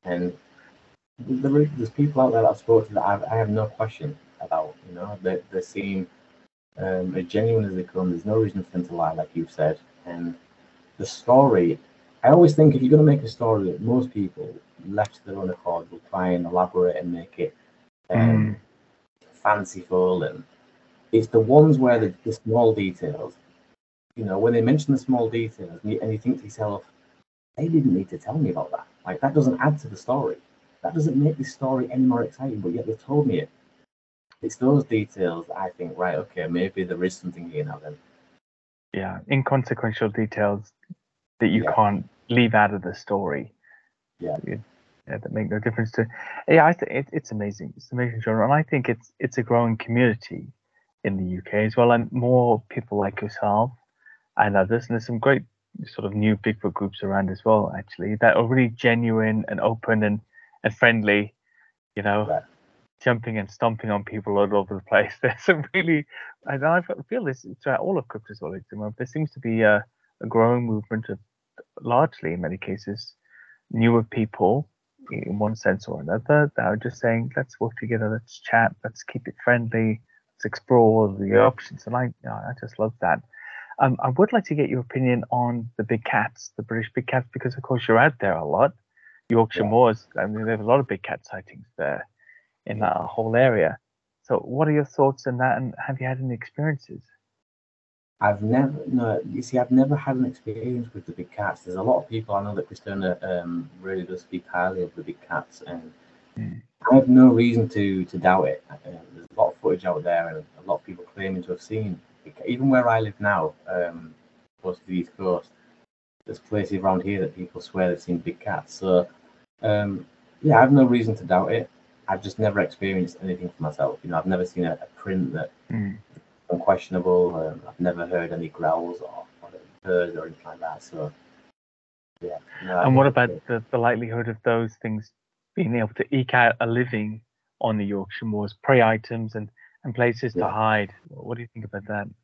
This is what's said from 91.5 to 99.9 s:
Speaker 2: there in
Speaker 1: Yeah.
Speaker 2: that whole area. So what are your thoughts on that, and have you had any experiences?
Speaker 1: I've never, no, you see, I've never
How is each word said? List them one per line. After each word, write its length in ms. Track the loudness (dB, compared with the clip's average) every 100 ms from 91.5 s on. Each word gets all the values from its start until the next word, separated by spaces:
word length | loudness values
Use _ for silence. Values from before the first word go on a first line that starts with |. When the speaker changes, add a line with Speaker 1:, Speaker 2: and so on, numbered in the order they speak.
| -20 -20 -6
Speaker 2:
there 300 | -4 -4 -8 _ _ -20 _ _ -12
in 100 | -4
Speaker 1:
Yeah. 80 |
Speaker 2:
that 120 | -2 -2 -4
whole 200 | -4 0
area. 440 | 4 4 4 2 -2 _ _ _ _
So 160 | _ -2
what 300 | -2 0 2
are 80 | 2
your 40 | 0 2
thoughts 300 | 2 2 -6
on 120 | -2
that, 180 | 0 0
and 160 | -4 -8
have 160 | -8 -6
you 60 | -6
had 140 | -6
any 140 | -6
experiences? 680 | -8 -10 -4 -4 -4 -8 -20 _ _ _ _ _ _ _ _ _ _ _ _
Speaker 1:
I've 200 | 0 0
never, 380 | 0 2 2 -2 -2
no, 340 | 0 0 -2 -4
you 140 | -8
see, 160 | -4 -2
I've 140 | 4
never 240 | 4 4